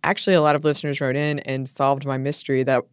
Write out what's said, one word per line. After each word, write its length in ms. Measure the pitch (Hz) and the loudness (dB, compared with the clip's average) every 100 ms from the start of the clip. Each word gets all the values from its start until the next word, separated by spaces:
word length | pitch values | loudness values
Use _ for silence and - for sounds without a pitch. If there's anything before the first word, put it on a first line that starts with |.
Actually, 320 | 160 202 - 180 | -2 -2 2 4
a 40 | |
lot 140 | 151 147 | 4 4
of 80 | |
listeners 360 | 151 147 147 139 | 2 -2 -4 -2
wrote 160 | 135 135 | -2 0
in 220 | 147 147 | -2 -2
and 280 | - 131 131 | -4 -6 -6
solved 360 | - 139 139 139 | 0 0 0 -2
my 100 | 131 | -4
mystery 440 | 135 143 - 131 | -4 -6 -2 0
that 180 | 131 127 - | 2 0 0